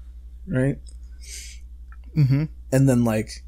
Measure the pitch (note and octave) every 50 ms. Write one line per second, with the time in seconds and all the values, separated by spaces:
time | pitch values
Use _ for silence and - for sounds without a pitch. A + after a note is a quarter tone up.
0 | - - - - - - - - - - - C3 C3 C#3 - - - - - -
1 | - - - - - - - - - - - - - - - - - - - -
2 | - - - D#3 D3 B2+ C3 C#3 D#3 D#3 - - - - - C3 C3+ C3+ B2+ A#2+
3 | A#2 A#2 A2 A2 A2 - - - -